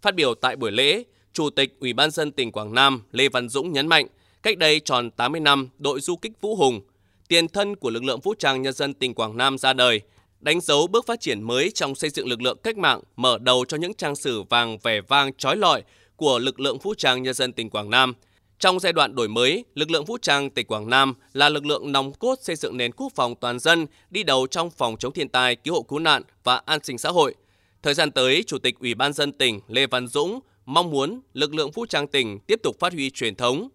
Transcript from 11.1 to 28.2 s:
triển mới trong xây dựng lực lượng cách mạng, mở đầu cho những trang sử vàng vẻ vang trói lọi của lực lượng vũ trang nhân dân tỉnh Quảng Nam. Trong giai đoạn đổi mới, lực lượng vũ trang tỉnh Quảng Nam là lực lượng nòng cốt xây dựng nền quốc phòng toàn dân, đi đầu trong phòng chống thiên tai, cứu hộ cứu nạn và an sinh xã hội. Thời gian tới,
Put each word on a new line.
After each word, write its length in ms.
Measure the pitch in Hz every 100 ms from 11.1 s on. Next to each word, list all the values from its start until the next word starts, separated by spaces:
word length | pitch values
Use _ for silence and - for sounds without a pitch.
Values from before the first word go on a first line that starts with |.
| 233
triển 220 | - 110
mới 280 | 110 123 165
trong 200 | 220 151
xây 160 | 135 156
dựng 160 | 143 131
lực 160 | 120
lượng 160 | 123 -
cách 140 | 220 220
mạng, 240 | 165 123 - -
mở 220 | 127 113
đầu 260 | 123 127 127
cho 80 | 156
những 180 | 175
trang 220 | 208 156 143
sử 260 | 139 117
vàng 360 | 92 117 117 110
vẻ 180 | 117 107
vang 300 | 95 139 135 131
trói 180 | - 175
lọi 260 | 190 135 98 _ _ _
của 220 | 151 123
lực 220 | 127 131
lượng 180 | 135 131
vũ 160 | 185 214
trang 240 | 139 127
nhân 120 | 127
dân 180 | 127 127
tỉnh 180 | 117 113
Quảng 200 | 107 104
Nam. 240 | 120 131 120 _ _ _ _
Trong 220 | 190 185
giai 120 | 175
đoạn 220 | 165 135
đổi 140 | 131 113
mới, 360 | 113 127 180 240
lực 160 | - 156
lượng 140 | 165
vũ 140 | 151 233
trang 280 | - 143 139
tỉnh 160 | 127 113
Quảng 240 | 107 107
Nam 240 | 127 135 123 _
là 160 | 135 147
lực 180 | 151 147
lượng 260 | 147 120
nòng 200 | 139 135
cốt 260 | 139 233 262
xây 140 | - 160
dựng 200 | 139 123
nền 160 | 120
quốc 200 | - 269
phòng 200 | - 123
toàn 240 | 120 123 123
dân, 280 | 147 170 156 _ _
đi 120 | -
đầu 240 | 156 135 131
trong 240 | - 170
phòng 260 | - 123 110
chống 140 | 123
thiên 160 | 143 139
tai, 280 | 127 127 120
cứu 180 | -
hộ 80 | 170
cứu 160 | 120 143
nạn 240 | 165 139 - _
và 180 | - 123
an 140 | - 156
sinh 160 | - 123
xã 120 | 151
hội. 240 | 175 143 - _ _ _ _
Thời 120 | 151
gian 160 | 143 156
tới, 340 | 139